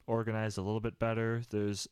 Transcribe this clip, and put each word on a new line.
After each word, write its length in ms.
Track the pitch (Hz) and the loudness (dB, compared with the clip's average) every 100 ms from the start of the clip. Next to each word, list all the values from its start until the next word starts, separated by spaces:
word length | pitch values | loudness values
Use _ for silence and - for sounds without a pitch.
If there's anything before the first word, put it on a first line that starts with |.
| - | -2
organized 520 | 113 110 110 110 101 | 0 2 0 0 0
a 40 | |
little 180 | 95 110 | 0 0
bit 180 | 113 - | 0 0
better. 440 | 113 113 113 117 117 | 0 2 0 0 -2
There's, 380 | 104 104 98 - | 0 0 -2 -6